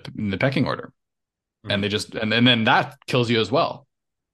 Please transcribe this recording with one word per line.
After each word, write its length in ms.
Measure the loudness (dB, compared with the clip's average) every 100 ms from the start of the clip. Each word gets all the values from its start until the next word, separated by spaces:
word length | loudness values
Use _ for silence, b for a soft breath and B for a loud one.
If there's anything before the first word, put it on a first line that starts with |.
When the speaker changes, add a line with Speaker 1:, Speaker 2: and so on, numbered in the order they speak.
| -6 -6
Speaker 1:
in 120 | -6
the 80 | 0
pecking 280 | 0 0 -2
order." 280 | -4 -10 _ _ _ _ _ _ _ -6
Speaker 2:
Mm-hmm. 60 |
Speaker 1:
And 120 | -2
they 60 | -2
just, 260 | -4 -6 -6
and, 180 | -2
and 140 | 4 4
then 160 | 4
that 340 | 4 2 0 -10 -4
kills 220 | -2 0
you 100 | 0
as 120 | 0
well, 340 | 0 -2 -6 _ _ _ _ _